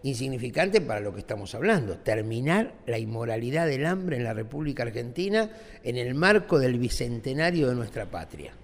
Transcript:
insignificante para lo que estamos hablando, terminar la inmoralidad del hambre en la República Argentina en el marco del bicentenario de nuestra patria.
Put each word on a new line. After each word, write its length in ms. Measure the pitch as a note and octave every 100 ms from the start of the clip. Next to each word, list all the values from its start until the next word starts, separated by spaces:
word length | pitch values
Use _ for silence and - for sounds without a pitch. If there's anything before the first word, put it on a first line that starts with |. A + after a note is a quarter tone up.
insignificante 760 | C3+ B2+ C3+ C3 A#2+ A#2 F#3 G#3
para 180 | C#3 G#2+
lo 140 | G#2
que 80 | F#2
estamos 340 | - G#2+ G2 A2
hablando, 400 | E3+ G#3+ A2 F2+
terminar 760 | - A2 G#2+ A2+ C3+ F#3 A#3 - -
la 120 | A#2
inmoralidad 720 | A2 A2+ A#2 A2+ A#2 D3 E3
del 180 | C3+ D3+
hambre 320 | F#3 F#3 C3+
en 80 | A#2
la 80 |
República 500 | A2 A2 C#3 D3+ C#3
Argentina 680 | A#2 A2 A#2+ A#2+ F#3+ G#3+ A3 - - -
en 120 | - B2
el 200 | B2 C3
marco 440 | F3+ G#3+ - D#3+
del 200 | B2+ A#2+
bicentenario 920 | B2 - B2 A#2 A2 C3+ E3 F3 C3+
de 60 | B2
nuestra 320 | A2 - G2+
patria. 440 | F2+ D#2+ - C#2+ -